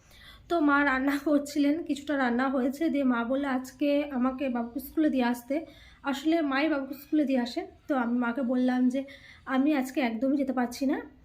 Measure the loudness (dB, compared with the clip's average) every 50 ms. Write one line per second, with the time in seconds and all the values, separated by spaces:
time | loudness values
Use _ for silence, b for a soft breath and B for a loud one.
0 | B B B B B B B B B -2 0 2 4 4 4 4 4 2 2 2
1 | 0 0 0 0 2 2 2 2 2 0 0 2 2 2 2 0 -2 -6 -6 -6
2 | -4 -4 -2 0 0 0 2 2 0 0 0 0 0 -2 -2 0 -2 0 0 2
3 | 2 2 2 0 0 -2 -2 -2 -2 -2 -4 -4 -6 -8 -6 -2 0 2 2 2
4 | 0 -2 -2 0 0 0 0 -2 -4 -2 -2 -2 -4 -6 -8 -10 -10 -6 0 2
5 | 2 2 2 2 2 2 0 -2 -4 -4 -4 -4 -4 B B B B B B B
6 | B -6 -4 -2 0 2 2 2 2 0 0 0 2 2 0 -2 -4 -6 -10 -12
7 | -6 -2 0 0 2 2 2 0 0 -2 -4 -6 -8 -8 -12 -14 _ -2 0 0
8 | 0 0 0 0 0 0 -2 -2 -2 0 0 2 2 2 2 2 2 2 2 0
9 | -6 -8 B B B B B B B -2 0 2 2 2 2 2 0 -2 -2 -2
10 | -2 0 -2 0 0 0 2 0 0 0 0 -2 -2 -2 -2 -2 0 0 0 -2
11 | -4 -12 -18 -20